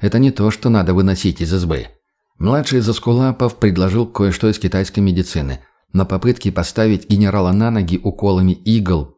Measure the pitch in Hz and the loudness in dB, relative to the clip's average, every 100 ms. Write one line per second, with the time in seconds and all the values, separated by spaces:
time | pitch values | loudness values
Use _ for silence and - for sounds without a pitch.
0 | 101 117 135 - 104 - 123 110 90 92 | -2 2 2 2 -2 0 0 2 2 2
1 | 95 90 98 - 85 92 85 71 57 _ | 2 0 -2 -2 -2 -2 -2 -4 -8 _
2 | _ _ _ - 104 139 143 131 113 107 | _ _ _ -4 0 0 0 0 0 -2
3 | 120 120 131 127 123 - 107 90 92 110 | 0 2 0 0 -2 0 0 2 2 0
4 | 117 - 98 90 110 104 92 95 98 - | -2 0 0 2 0 0 -2 -2 -2 0
5 | 98 90 - 85 69 65 - _ _ 95 | 2 2 -2 -4 -6 -8 -14 _ _ -2
6 | 92 92 120 - 98 90 85 117 110 98 | 0 0 0 0 -2 -2 -4 0 0 0
7 | - 101 101 101 90 98 113 113 85 90 | 0 2 2 2 2 2 0 0 -2 -2
8 | 101 - 101 92 92 87 110 113 92 82 | -4 -4 0 2 2 0 0 0 2 -2
9 | 73 | -2